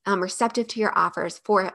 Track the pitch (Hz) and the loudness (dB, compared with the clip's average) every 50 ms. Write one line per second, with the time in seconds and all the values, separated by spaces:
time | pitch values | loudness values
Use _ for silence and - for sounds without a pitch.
0 | - 190 202 185 185 185 - - 233 233 226 247 226 226 - 233 214 202 - - | -2 0 0 0 0 -2 -2 0 -2 0 0 -2 -4 -2 -2 -2 0 0 2 2
1 | 170 175 - - 165 170 - - - - 208 196 190 180 | 0 0 0 -2 -4 -6 -6 -6 0 2 2 2 2 0